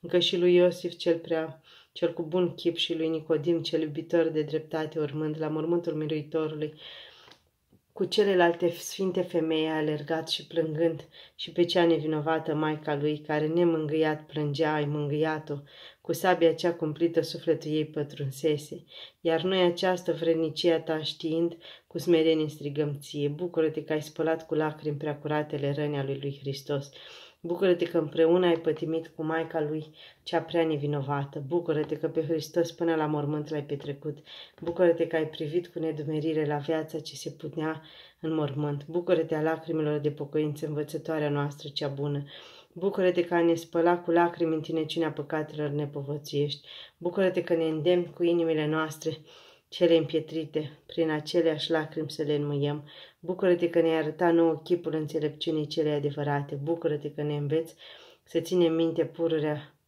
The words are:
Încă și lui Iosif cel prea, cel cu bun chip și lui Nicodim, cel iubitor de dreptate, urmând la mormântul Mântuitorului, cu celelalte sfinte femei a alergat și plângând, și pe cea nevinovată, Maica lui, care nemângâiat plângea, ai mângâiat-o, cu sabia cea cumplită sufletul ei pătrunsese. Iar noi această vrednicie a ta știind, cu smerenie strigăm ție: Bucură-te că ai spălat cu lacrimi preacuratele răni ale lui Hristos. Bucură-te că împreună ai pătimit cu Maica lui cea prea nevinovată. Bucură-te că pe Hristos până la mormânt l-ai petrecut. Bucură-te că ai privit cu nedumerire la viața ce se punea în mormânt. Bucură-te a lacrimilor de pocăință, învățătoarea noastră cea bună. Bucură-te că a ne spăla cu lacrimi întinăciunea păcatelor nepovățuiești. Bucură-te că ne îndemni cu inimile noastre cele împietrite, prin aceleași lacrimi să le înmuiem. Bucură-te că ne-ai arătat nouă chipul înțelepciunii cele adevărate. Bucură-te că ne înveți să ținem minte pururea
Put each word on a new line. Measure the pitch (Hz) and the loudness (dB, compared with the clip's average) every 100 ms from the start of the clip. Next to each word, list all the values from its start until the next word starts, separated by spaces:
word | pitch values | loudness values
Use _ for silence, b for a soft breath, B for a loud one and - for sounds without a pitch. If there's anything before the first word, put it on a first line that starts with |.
Încă | 170 180 | 2 2
și | 175 180 | 2 4
lui | 180 | 6
Iosif | 175 175 175 175 - | 8 6 4 -8 -4
cel | 180 165 | 0 0
prea, | 165 160 160 - B B B | 0 -2 -2 -8 B B B
cel | - 165 | -4 -2
cu | 170 | -2
bun | 160 180 175 180 | -2 0 0 0
chip | 175 165 | -2 -2
și | - 160 | -4 -2
lui | 160 | 0
Nicodim, | 160 156 160 147 165 | -2 0 0 2 0
cel | 160 165 | 0 -2
iubitor | 160 147 160 170 160 | -2 -4 0 2 2
de | 156 | 2
dreptate, | 147 156 156 160 156 160 | -2 -4 -4 -6 -4 -2
urmând | 147 143 156 151 | -4 -2 -4 -2
la | 156 | -4
mormântul | 156 160 175 170 | -2 0 0 0
Mântuitorului, | 151 151 156 147 160 156 156 151 - B B B B B B _ _ _ _ _ | -4 -2 -4 -4 -2 -2 -4 -8 -8 B B B B B B _ _ _ _ _
cu | - 180 | -6 -2
celelalte | 202 202 185 170 170 175 | 2 4 6 6 4 0
sfinte | 170 - - 190 180 | -2 -10 -4 -2 0
femei | 175 175 160 160 156 | -2 -2 0 0 0
a | 156 | 0
alergat | 151 151 147 165 160 | -2 -2 -4 -4 -4
și | - 151 | -6 -4
plângând, | 165 160 151 165 151 - B B B | -2 -2 2 0 0 -12 B B B
și | - | -10
pe | 165 | 0
cea | 175 180 170 | 2 4 4
nevinovată, | 160 151 156 151 160 156 | 4 2 -2 0 0 0
Maica | 151 156 151 156 147 | -2 0 -2 -2 -2
lui, | 147 151 | 0 -2
care | - 151 156 | -2 -2 0
nemângâiat | 165 175 160 151 156 156 151 156 | 4 4 2 0 2 2 0 -6
plângea, | 156 147 143 156 | -4 -2 0 0
ai | 151 147 | 2 0
mângâiat-o, | 151 147 147 160 156 156 143 143 B B B | -2 -2 0 0 -2 -6 -10 -10 B B B
cu | - | -6
sabia | 160 185 180 165 | 0 2 6 6
cea | 160 175 | 4 0
cumplită | 170 160 151 165 165 | 0 -4 0 2 2
sufletul | 160 - - 151 151 | 0 -4 0 0 0
ei | 156 156 | -2 -2
pătrunsese. | 151 147 - 139 - 160 151 - 175 - B B B | -4 -6 -6 -8 -2 0 0 -4 -14 -16 B B B
Iar | 170 160 | 0 2
noi | 175 190 | 2 4
această | 180 175 185 180 180 | 4 4 0 0 0
vrednicie | 151 165 160 160 - 175 | 0 2 2 2 2 2
a | 160 | 2
ta | 160 156 | 2 -4
știind, | 151 - 165 165 170 170 B B B | -4 -6 -2 0 0 -2 B B B
cu | 170 | -6
smerenie | 175 170 160 160 156 | 4 6 6 4 2
strigăm | 151 143 147 151 143 | -4 -6 -2 -2 -2
ție: | - 147 143 | -8 -2 -2
Bucură-te | 147 180 170 160 156 | -2 -4 0 0 0
că | 143 | -4
ai | 151 | -4
spălat | 151 - 160 160 - | -4 -2 0 0 -2
cu | |
lacrimi | 156 156 151 151 143 | 0 0 -2 -6 -4
preacuratele | 151 143 151 151 151 147 139 | -4 -6 -2 -2 -2 -2 -2
răni | 143 147 143 | -2 -2 -2
ale | 135 139 | -4 -4
lui | 143 139 | -6 -8
Hristos. | 139 135 - 143 139 B B B B B | -8 -8 -4 -4 -4 B B B B B
Bucură-te | 165 170 190 180 180 | -6 0 2 4 2
că | 170 | 0
împreună | 156 - 160 180 180 | 0 4 6 6 6
ai | 165 | 4
pătimit | 160 151 160 160 165 | 2 -2 -2 -4 -6
cu | - | -6
Maica | 156 160 165 165 | -2 -2 -2 -2
lui | 151 156 156 B B B | -2 -4 -8 B B B
cea | - 170 | -4 -4
prea | - 170 160 | 0 0 2
nevinovată. | 151 143 147 131 143 139 156 135 | 0 -2 -2 -2 -2 -4 -8 -4
Bucură-te | 175 165 151 151 151 | -4 0 -2 0 -2
că | 147 | -2
pe | 151 | -2
Hristos | 151 160 147 180 170 | -2 -2 -2 -2 -2
până | - 170 160 | 0 0 2
la | 151 | 2
mormânt | 151 147 151 147 | 0 0 -2 -4
l-ai | 151 | -6
petrecut. | 143 143 143 139 151 147 B B B B | -6 -8 -8 -8 -8 -10 B B B B
Bucură-te | 165 170 180 170 165 | -8 2 4 4 2
că | 160 | 0
ai | 156 | -2
privit | - 151 170 175 | -4 -2 -2 -4
cu | - | -6
nedumerire | 160 156 147 156 156 156 147 | -4 -4 -4 -2 0 0 0
la | 147 | -2
viața | 143 160 160 165 | -2 -2 -2 -8
ce | 151 139 | -10 -12
se | 160 | -12
punea | 143 156 151 156 156 B B B B | -10 -10 -6 -4 -6 B B B B
în | 160 | -4
mormânt. | 160 143 131 147 143 - | -2 -2 -2 -4 -4 -4
Bucură-te | 165 175 175 160 160 | -4 2 0 2 0
a | |
lacrimilor | 156 160 165 160 151 151 | 0 -2 -4 -2 0 0
de | 147 | -2
pocăință, | 143 143 156 151 147 156 | -4 -4 -2 -2 -2 -6
învățătoarea | 147 147 156 156 156 147 | -4 -4 -6 -4 -2 0
noastră | 143 143 143 143 | 0 -2 -6 -12
cea | - 147 | -6 -6
bună. | 139 143 143 143 B B B B | -4 -4 -4 -6 B B B B
Bucură-te | - 190 196 185 175 175 | -4 -2 2 2 2 2
că | |
a | 175 | 4
ne | 170 165 | 4 2
spăla | 165 170 165 175 | 0 2 4 2
cu | 175 | 2
lacrimi | 170 170 170 165 | 4 4 2 -2
întinăciunea | 160 151 160 156 165 160 | -2 -2 -4 -2 -2 -2
păcatelor | 151 143 156 151 151 151 | -2 -4 -4 -4 -4 -4
nepovățuiești. | 147 143 147 139 147 143 147 147 139 B B B B | -2 -4 -6 -6 -8 -4 -2 -2 -4 B B B B
Bucură-te | 170 175 190 180 | -4 2 2 2
că | 170 | 0
ne | 170 160 | 2 2
îndemni | 156 156 180 175 | 2 4 4 2
cu | - | 0
inimile | 170 170 165 156 151 | 2 2 2 2 2
noastre | 156 156 156 160 151 B B B B _ | 0 -2 -4 -6 -6 B B B B _
cele | - 175 165 | 2 6 6
împietrite, | 151 160 156 160 151 156 151 - _ | 4 -2 -2 -6 -4 -4 -6 -12 _
prin | - 160 | -2 0
aceleași | 151 151 180 165 151 - | 0 0 2 2 0 0
lacrimi | 160 151 - 151 | -2 -2 -6 -6
să | - | -4
le | 147 147 | -2 0
înmuiem. | 147 143 147 147 147 B B B | 0 0 0 -2 -8 B B B
Bucură-te | 160 185 185 175 170 | -8 0 2 4 4
că | 170 | 4
ne-ai | 165 160 | 4 4
arătat | 151 147 180 | 0 2 4
nouă | 170 165 151 | 6 4 2
chipul | - 175 165 | 0 -2 0
înțelepciunii | 156 151 160 147 143 - 156 147 | -4 -2 -2 -2 -4 -4 -2 -2
cele | - 151 | 0 0
adevărate. | 147 143 139 143 143 143 143 | 0 -2 -2 -2 -2 -2 -6
Bucură-te | 143 165 165 147 147 | -2 -2 0 -2 -6
că | 147 | -6
ne | 147 147 | -4 -2
înveți | 147 156 165 - B B B B | 0 0 -2 -10 B B B B
să | _ 170 | _ -4
ținem | 165 180 170 | 0 4 4
minte | 160 165 156 156 | 4 2 2 -2
pururea | - 165 156 151 151 - _ | 0 0 2 0 -2 -8 _